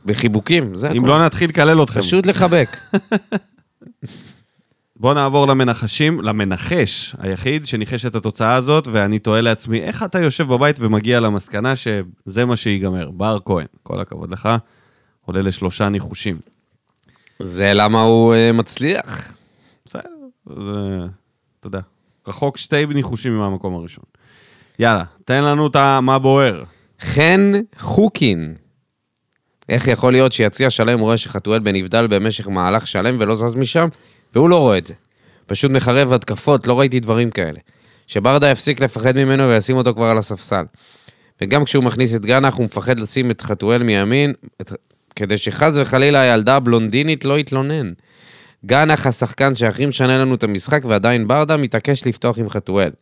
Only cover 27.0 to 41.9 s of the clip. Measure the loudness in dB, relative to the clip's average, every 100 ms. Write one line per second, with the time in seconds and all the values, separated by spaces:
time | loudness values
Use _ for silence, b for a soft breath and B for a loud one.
27 | -4 2 4 4 4 2 -4 _ -2 2
28 | 2 2 0 0 -6 -12 _ _ _ _
29 | _ _ _ _ _ _ -4 -2 0 2
30 | 4 4 2 2 -2 2 -2 2 0 2
31 | 2 0 -2 -8 -2 -2 0 -2 0 0
32 | 2 0 0 -4 -6 -2 0 0 -2 -4
33 | -2 -2 -2 -2 -2 -2 -2 0 0 b
34 | b b b 2 4 4 4 2 -2 -18
35 | _ b b b b -2 0 2 2 2
36 | 4 2 -2 -6 0 0 2 2 2 0
37 | 0 0 0 -2 -6 -8 _ b b b
38 | b -2 2 4 4 2 -2 -2 -2 0
39 | 0 2 2 2 4 2 2 0 0 0
40 | 0 0 -2 -10 -6 -6 -6 _ b b
41 | b b b b -2 0 2 2 0